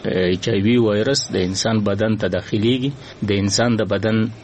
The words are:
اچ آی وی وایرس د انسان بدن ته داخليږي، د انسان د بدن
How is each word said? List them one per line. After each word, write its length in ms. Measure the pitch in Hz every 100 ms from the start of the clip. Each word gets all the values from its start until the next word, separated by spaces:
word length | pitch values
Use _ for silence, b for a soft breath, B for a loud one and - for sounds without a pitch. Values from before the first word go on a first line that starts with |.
اچ 440 | 101 92 90 92 -
آی 120 | 104
وی 160 | 104 120
وایرس 560 | 113 104 110 139 98
د 40 | 98
انسان 440 | 90 98 113 113
بدن 360 | 101 101 110 107
ته 120 | 95
داخليږي، 600 | 90 - 110 110 127 135 139 B B 104
د 60 |
انسان 440 | 101 101 98 120 110
د 60 |
بدن 460 | 98 98 110 110 110 -